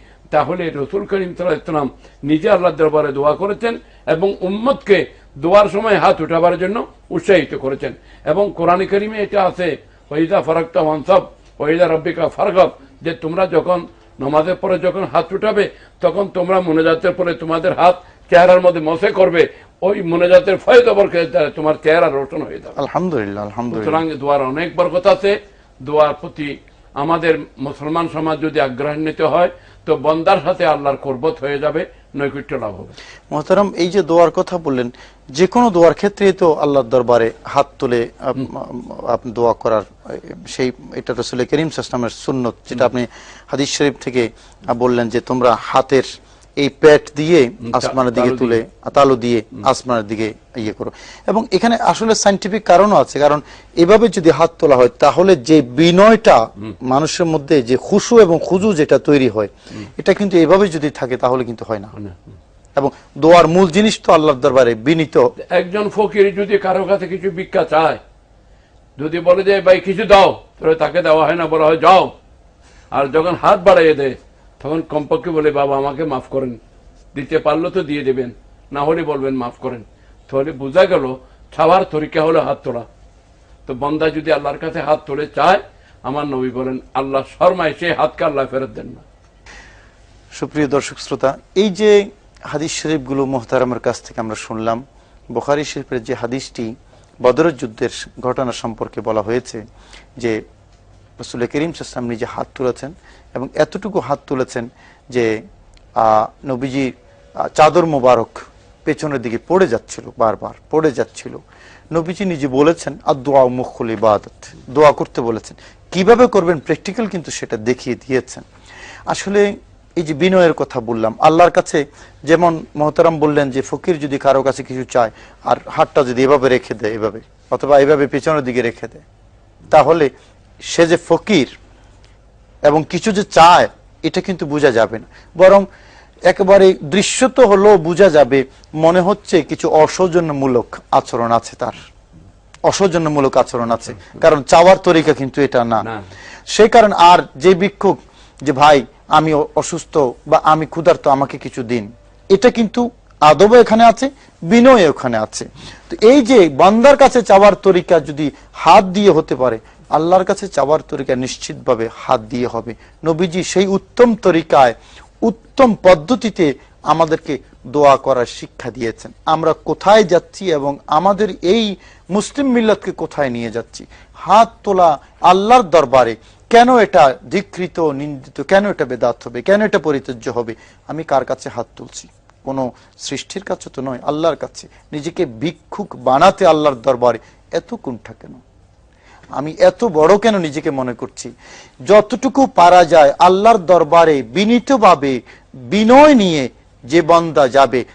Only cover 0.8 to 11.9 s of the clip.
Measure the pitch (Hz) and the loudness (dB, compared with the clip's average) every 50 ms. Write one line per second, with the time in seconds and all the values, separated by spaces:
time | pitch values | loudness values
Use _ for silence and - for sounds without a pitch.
0.8 | 139 131 - 135 - - 202 196 190 180 170 - 175 180 156 147 - - 165 151 | -8 -6 -6 -8 -6 -4 -6 -6 -6 -6 -8 -6 -4 -4 -4 -4 -6 -6 -4 -4
1.8 | 143 123 - - _ - _ - - 139 156 156 160 214 208 185 180 175 156 143 | -4 -4 -8 -12 _ -20 _ -10 -4 -2 -2 0 0 0 0 2 0 -2 0 0
2.8 | 160 156 147 151 151 143 135 139 139 151 147 131 180 202 202 - 220 233 233 240 | 0 0 0 0 -2 -2 -4 -2 -2 -2 -2 -2 -4 -6 -6 -6 -6 -8 -8 -8
3.8 | - _ _ _ - - 160 160 190 196 202 - 180 185 196 214 226 269 269 269 | -14 _ _ _ -6 -4 -4 -2 -2 -4 -4 -4 -6 -6 -6 -4 -2 -4 -4 -4
4.8 | - - 196 170 139 - - _ _ _ - 139 139 170 190 208 208 190 156 202 | 0 0 0 0 0 -4 -10 _ _ _ -16 -8 -2 2 4 4 4 4 -2 -4
5.8 | 226 220 202 170 151 190 185 - 160 151 170 165 165 175 175 165 185 185 208 240 | -2 0 0 2 2 0 0 0 -2 -4 -2 0 0 0 0 0 -4 -4 -4 -6
6.8 | - - - _ _ - - 170 - - 196 170 139 - - - 131 135 135 135 | -8 -12 -16 _ _ -10 -10 -6 0 2 2 2 0 -2 -8 -8 -6 -6 -6 -6
7.8 | 143 127 113 - _ - - - - 139 156 190 208 196 165 - 170 170 175 185 | -8 -10 -12 -14 _ -20 -20 -12 -6 -4 -2 -2 -2 -4 -4 -4 -2 0 0 0
8.8 | 190 175 196 202 208 214 220 214 202 196 202 202 190 180 131 - 180 165 139 - | -2 -2 -2 -4 -4 -4 -6 -8 -8 -4 -2 -2 -2 -2 -2 -4 -6 -6 -6 -8
9.8 | - _ _ _ _ - 147 156 165 160 196 185 160 156 160 165 165 165 - 180 | -12 _ _ _ _ -8 -4 -4 -2 0 0 -2 0 0 -2 -2 -2 -2 -2 -2
10.8 | 160 156 156 151 131 - 190 185 - - - _ _ _ _ - 139 151 165 165 | -2 -2 -2 -4 -2 0 0 0 0 -4 -16 _ _ _ _ -8 -4 -2 0 0
11.8 | 180 165 | 0 0